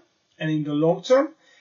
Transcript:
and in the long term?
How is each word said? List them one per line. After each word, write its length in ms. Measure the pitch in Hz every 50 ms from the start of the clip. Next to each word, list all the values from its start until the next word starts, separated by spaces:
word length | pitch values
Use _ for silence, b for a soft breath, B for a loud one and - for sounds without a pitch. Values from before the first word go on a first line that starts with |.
| - _ _ _ _ _ _ -
and 120 | 160 156
in 140 | 156 151 147
the 100 | 147 147
long 280 | 147 160 165 185 -
term? 280 | - - 254 277 302 - - b b b b b